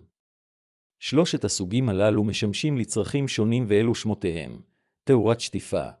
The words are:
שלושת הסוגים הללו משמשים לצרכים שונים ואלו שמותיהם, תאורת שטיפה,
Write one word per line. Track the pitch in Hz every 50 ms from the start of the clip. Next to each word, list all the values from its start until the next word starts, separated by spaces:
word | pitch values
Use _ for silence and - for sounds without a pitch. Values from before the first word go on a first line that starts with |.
| - _ _ _ _ _ _ _ _ _ _ _ _ _ _ _ _ _ _ -
שלושת | - - 123 143 175 - - 104 -
הסוגים | 101 - - 98 90 107 123 135 117
הללו | 95 92 104 110 107 104 104
משמשים | 107 95 - 120 104 101 - - 151 147 127
לצרכים | 107 - - 110 98 - - 143 139 127
שונים | - - 107 110 117 123 127 101
ואלו | 104 101 113 117 113
שמותיהם, | - - 107 104 - - 90 82 82 73 62 58 57 - _ _ _ _ _ _ _ -
תאורת | - 135 120 104 110 117 113
שטיפה, | - - - 95 - - - 87 69 58 - _